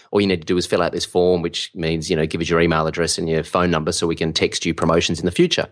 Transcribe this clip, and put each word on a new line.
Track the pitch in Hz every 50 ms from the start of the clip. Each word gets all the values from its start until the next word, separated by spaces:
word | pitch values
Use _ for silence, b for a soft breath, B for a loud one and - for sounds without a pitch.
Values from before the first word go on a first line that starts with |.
| b b
All | - 104
you | 101
need | 98 92 82
to | 78
do | - 90
is | 90 87
fill | - 107 92
out | 85 80
this | 85 85 -
form, | - - 90 90 90 92 87
which | 82 85 80 - - - -
means, | 92 82 80 82 82 76 80
you | 87
know, | 78 78
give | 78 - 82
us | 82 78
your | 85 82
email | 85 85 82 80 80
address | 80 78 85 82 78 - -
and | 87 82
your | 80 80 78
phone | - - 92 90 87
number | 85 78 78 90
so | 85 - 87
we | 82 82
can | - 85 82
text | 78 - 95 82 - - -
you | 85
promotions | 80 - 87 82 82 85 - - 85 78
in | 80
the | 87
future." | - - 175 165 - - - -